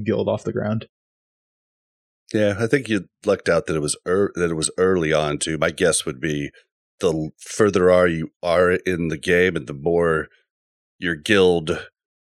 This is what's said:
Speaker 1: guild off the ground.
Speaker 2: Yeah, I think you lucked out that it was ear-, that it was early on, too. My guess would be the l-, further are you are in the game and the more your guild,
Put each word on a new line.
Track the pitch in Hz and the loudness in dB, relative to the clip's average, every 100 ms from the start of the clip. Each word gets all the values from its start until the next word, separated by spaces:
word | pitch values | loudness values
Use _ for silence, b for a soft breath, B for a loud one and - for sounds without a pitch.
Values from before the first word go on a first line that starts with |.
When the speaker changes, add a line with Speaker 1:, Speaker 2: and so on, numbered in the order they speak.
Speaker 1:
guild | 104 101 101 | -4 -2 -2
off | 104 | -4
the | - | -4
ground. | 110 107 113 - _ _ _ _ _ _ _ _ _ _ _ _ _ - | -6 -4 -6 -8 _ _ _ _ _ _ _ _ _ _ _ _ _ -6
Speaker 2:
Yeah, | 110 104 98 | 0 0 0
I | 117 | 0
think | 147 110 | 0 0
you | 107 85 _ | -4 -4 _
lucked | 101 98 - | -2 0 2
out | 82 - | 0 0
that | 80 | -2
it | |
was | 73 - - | -2 -6 -2
ear-, | 92 101 | 0 0
that | - 87 | 0 -2
it | |
was | 82 76 - | -2 -4 0
early | 92 92 80 | 2 2 2
on, | 78 76 73 | 0 0 -4
too. | - 80 | -4 -2
My | 82 | -2
guess | 78 87 76 | 0 0 0
would | - 65 | -4 -6
be | 80 73 69 b b _ _ - | -4 -4 -6 b b _ _ -4
the | 92 | -2
l-, | 80 78 - | -2 -6 -10
further | - - 104 95 90 | -10 0 0 4 4
are | 90 90 | 4 4
you | 82 78 - | 0 -6 -6
are | 87 85 90 | 0 2 2
in | 90 - 87 85 | 2 -2 -2 -2
the | 78 | -4
game | 76 87 92 82 | 0 2 2 0
and | 71 | -8
the | |
more | 71 76 85 85 80 76 _ _ _ _ _ _ - | -6 -2 0 2 0 -4 _ _ _ _ _ _ -10
your | 90 78 | -6 -4
guild, | 78 104 92 85 80 82 - _ _ _ | 2 4 4 4 -2 -6 -8 _ _ _